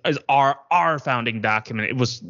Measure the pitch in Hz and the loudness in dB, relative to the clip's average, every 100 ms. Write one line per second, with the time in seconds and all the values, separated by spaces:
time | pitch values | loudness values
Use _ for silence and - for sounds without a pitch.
0 | 160 143 - 139 139 - - 175 165 147 | -2 -2 0 2 2 0 0 2 2 0
1 | 143 123 117 113 107 107 - 113 107 131 | -2 -2 -2 -2 0 0 -2 -4 -2 0
2 | 117 - | -2 -2